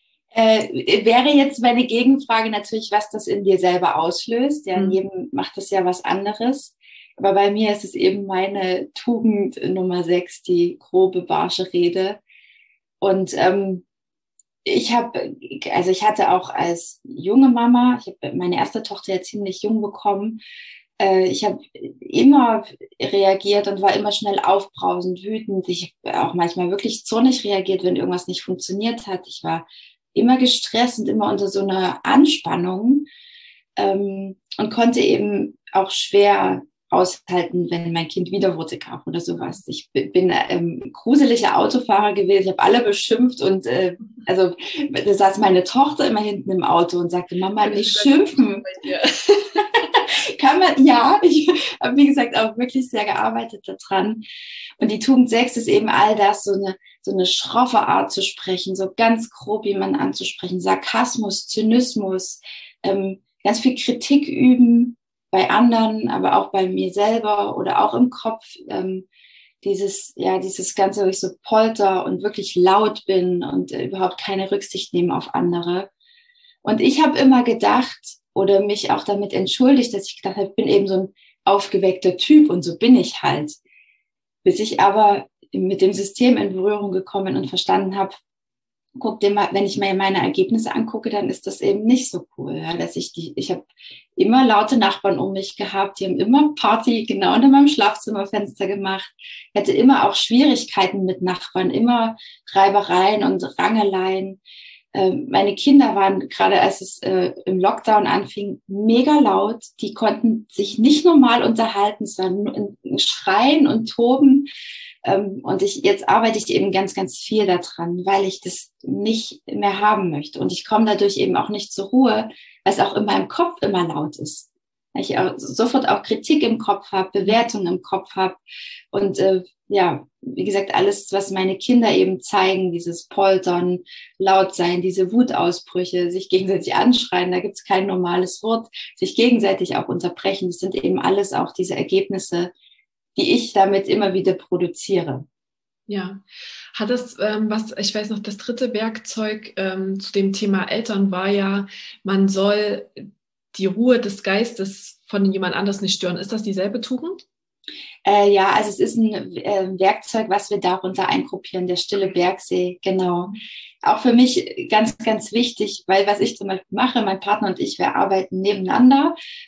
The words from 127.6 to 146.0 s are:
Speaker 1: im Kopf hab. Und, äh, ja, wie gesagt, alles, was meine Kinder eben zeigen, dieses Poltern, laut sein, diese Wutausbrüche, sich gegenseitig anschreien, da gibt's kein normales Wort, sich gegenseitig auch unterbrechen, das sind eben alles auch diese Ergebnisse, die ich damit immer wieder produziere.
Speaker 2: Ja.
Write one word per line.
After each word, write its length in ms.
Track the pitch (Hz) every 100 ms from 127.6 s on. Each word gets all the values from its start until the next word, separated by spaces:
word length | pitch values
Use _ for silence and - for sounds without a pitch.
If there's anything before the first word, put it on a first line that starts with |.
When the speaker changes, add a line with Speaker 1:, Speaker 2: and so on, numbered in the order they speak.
| 180
Speaker 1:
im 140 | 185
Kopf 340 | - 190 - -
hab. 220 | 185 - _ - - - _
Und, 300 | 196 202 -
äh, 240 | 190 190 180 _ _
ja, 360 | 202 175 151 - _
wie 220 | - -
gesagt, 300 | 185 196 196
alles, 380 | - 196 202 -
was 180 | 196 196
meine 280 | 190 185 190
Kinder 340 | - 240 226
eben 280 | 190 190 190
zeigen, 520 | - 202 190 190 185
dieses 360 | 170 170 170 -
Poltern, 720 | - 196 190 185 175 180 180 - - - _
laut 380 | 190 190 190 -
sein, 260 | 175 180
diese 300 | 185 185 185
Wutausbrüche, 1000 | 226 247 - 175 175 - 180 180 180 175
sich 160 | 185 185
gegenseitig 460 | 185 190 190 -
anschreien, 580 | - 247 240 - 180 180
da 80 | 180
gibt's 240 | 202 -
kein 220 | - 190 196
normales 560 | 185 175 180 185 -
Wort, 260 | 214 226 - - - -
sich 200 | 185 -
gegenseitig 640 | 240 240 196 190 180 -
auch 100 | -
unterbrechen, 640 | 175 170 - 196 196 180
das 80 | 175
sind 160 | 190
eben 260 | 185 185 185
alles 340 | 180 196 190
auch 200 | - 175
diese 220 | - 180 -
Ergebnisse, 760 | 165 190 196 190 - 170 180 - _ _ _ _ _ -
die 180 | -
ich 200 | 247 226
damit 340 | 202 190 196 196
immer 260 | 208 202
wieder 200 | 185 185
produziere. 920 | 185 - 180 175 - - 190 160 131 - _ _ _ _ _ -
Speaker 2:
Ja. 320 | 202